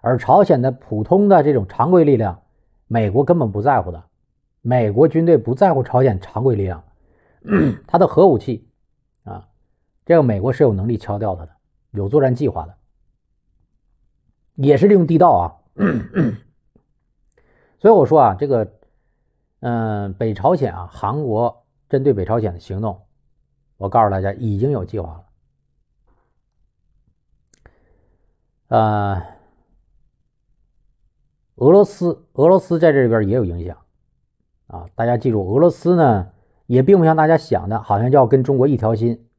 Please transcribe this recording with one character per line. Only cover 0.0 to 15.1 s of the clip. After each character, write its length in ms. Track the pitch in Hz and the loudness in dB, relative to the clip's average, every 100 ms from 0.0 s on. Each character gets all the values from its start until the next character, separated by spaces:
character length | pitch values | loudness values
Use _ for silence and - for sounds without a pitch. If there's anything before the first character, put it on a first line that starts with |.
而 160 | 117 120 | -2 -4
朝 260 | - 165 | 2 2
鲜 160 | 202 143 | 4 2
的 120 | 131 | 0
普 320 | 131 - 107 | -6 -10 -8
通 260 | 107 190 208 | 0 2 4
的 140 | 185 | 4
这 100 | 147 | 2
种 140 | 131 95 | -2 -4
常 240 | - 131 | -4 2
规 120 | 185 | 4
力 140 | 147 127 | 4 2
量， 240 | 101 87 _ _ _ _ _ | -2 -8 _ _ _ _ _
美 240 | 113 107 | -4 -2
国 120 | 107 | -2
根 140 | 143 175 | 0 0
本 140 | 117 | -2
不 100 | 101 | -2
在 200 | 120 127 | -2 -2
乎 100 | 90 | -4
的， 120 | 82 _ _ _ _ _ _ | -14 _ _ _ _ _ _
美 300 | 120 123 110 | -4 -2 0
国 160 | 104 156 | 2 2
军 180 | 160 165 | 2 2
队 120 | 151 | 0
不 160 | 110 | 0
在 200 | 131 196 | 0 0
乎 100 | 139 | 0
朝 180 | 123 123 | -2 0
鲜 180 | 131 95 | 0 -2
常 240 | - 107 | -8 -4
规 120 | 131 110 | -2 -2
力 80 | |
量， 200 | 95 85 _ _ _ _ _ _ | -6 -8 _ _ _ _ _ _
<clears throat> 440 | - 202 147 98 - | -4 0 0 -4 -4
他 120 | 175 | 0
的 80 | 180 | 2
核 200 | - 185 | 4 4
武 100 | 117 | 2
器 300 | - 107 _ _ _ _ _ _ | -4 -10 _ _ _ _ _ _
啊， 240 | 101 98 _ _ _ _ _ _ - | -20 -20 _ _ _ _ _ _ 0
这 100 | 165 | 2
个 80 | |
美 180 | 131 101 | 2 0
国 100 | 117 | -4
是 120 | 131 | 0
有 100 | 143 | 0
能 140 | 98 107 | 0 -4
力 100 | 113 | -6
敲 200 | - 104 | -6 -6
掉 180 | 107 87 | -6 -8
他 100 | 87 | -14
的， 60 | _ _ _ _ | _ _ _ _
有 180 | 101 98 | -8 -2
作 120 | 143 | 0
战 140 | 135 123 | 0 -2
计 140 | 139 | -4
划 160 | 85 82 | -6 -14
的， 100 | _ _ _ _ _ _ _ _ _ _ _ _ _ _ _ _ _ _ - | _ _ _ _ _ _ _ _ _ _ _ _ _ _ _ _ _ _ -4
也 220 | 139 139 | 0 4
是 100 | 202 | 4
利 60 | |
用 140 | 202 | 4
地 100 | 160 | 4